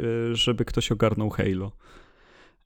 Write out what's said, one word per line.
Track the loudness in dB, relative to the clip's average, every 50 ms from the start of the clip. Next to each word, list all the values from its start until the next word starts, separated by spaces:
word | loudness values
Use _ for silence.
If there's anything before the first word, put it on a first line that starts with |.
| -4 -2 -2 0 0 0
e, | 0
żeby | 0 2 2 2 2 0
ktoś | -2 0 0 0 0
ogarnął | 2 2 2 2 2 2 0 -2
Halo? | 0 0 0 0 0 0 -4 -6 -10 -14 -20 -20 -20 -20 -20 -20 _ _ -20 -20 -20 -20 -20 -20 _ _ _